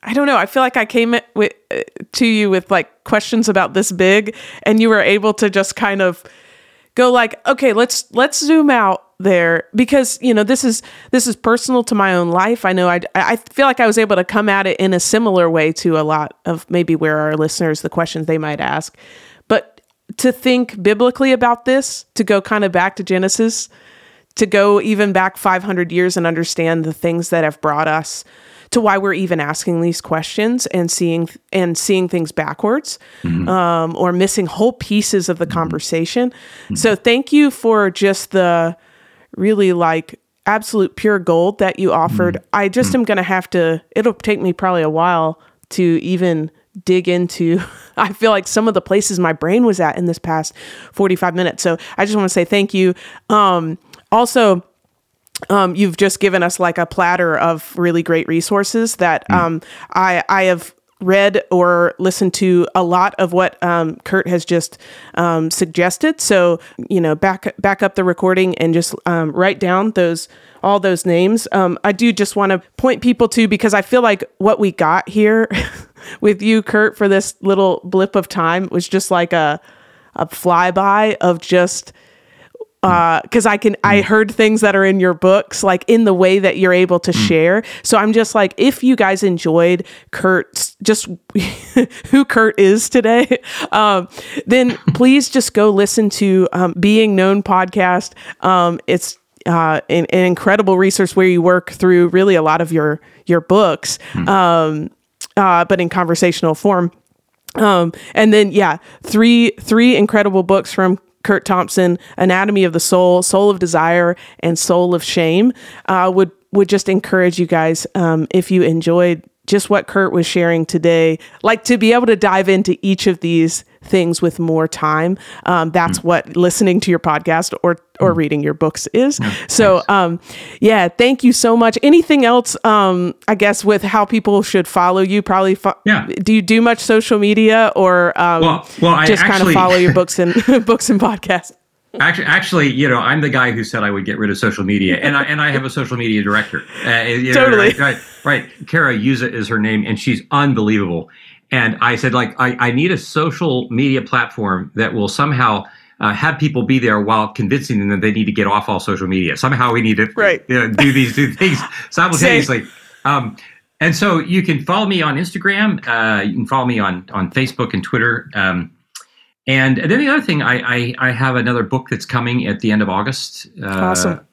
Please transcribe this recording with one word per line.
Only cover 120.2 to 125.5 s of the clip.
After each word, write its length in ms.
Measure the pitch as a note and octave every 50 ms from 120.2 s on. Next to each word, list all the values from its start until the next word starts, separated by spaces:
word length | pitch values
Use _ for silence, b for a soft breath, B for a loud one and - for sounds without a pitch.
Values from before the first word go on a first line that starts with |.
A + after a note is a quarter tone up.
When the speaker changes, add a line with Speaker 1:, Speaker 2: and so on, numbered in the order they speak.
| E3+
Speaker 1:
sharing 400 | - - F#3 E3+ E3+ E3+ E3 E3
today, 540 | - - E3+ D#3+ E3+ E3+ E3 E3 D#3+ D#3+ D#3+ B B B B B
like, 200 | G#3 A3+ A3+ A3+
to 120 | - B3 A3
be 160 | G#3 A3 A#3
able 140 | A#3+ B3 A3+
to 80 | A3+
dive 340 | F#3+ F#3+ G3+ F#3 F#3+ G3 F3+
into 260 | F#3+ F#3 - - F3+ -
each 240 | - G3 G3 F#3 -
of 140 | G3+ F3+ E3
these 440 | - E3+ E3+ E3 D#3+ E3 E3 - - b b b b
things 380 | - - F#3+ F3 E3 E3+ -
with 160 | - F3 D#3+ -
more 280 | E3+ E3 D#3+ D#3+ D#3+ D#3
time. 500 | - - - D#3 D#3 D#3 D#3+ F3 F#3+ - B B B B B
Um, 260 | -